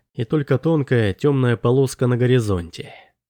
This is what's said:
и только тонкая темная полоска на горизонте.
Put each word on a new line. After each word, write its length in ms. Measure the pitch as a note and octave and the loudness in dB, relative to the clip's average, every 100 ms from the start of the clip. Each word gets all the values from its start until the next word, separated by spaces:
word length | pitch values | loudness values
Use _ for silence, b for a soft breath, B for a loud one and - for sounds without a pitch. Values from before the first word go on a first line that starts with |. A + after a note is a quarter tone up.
| _ | _
и 100 | - | -10
только 340 | A#2 D#3 - C3 | -4 -4 0 -2
тонкая 540 | E3 D#3 C3 A#2+ G#2 | 0 0 0 0 0
темная 440 | - D3 C#3 B2 A#2 | 0 0 0 0 0
полоска 500 | A#2+ C3 C3 - B2 | 0 2 0 -2 -2
на 100 | A#2+ | 0
горизонте. 760 | B2 B2+ G#2+ F#2 E2 - - - _ _ | 2 2 0 -4 -6 -14 -18 -20 _ _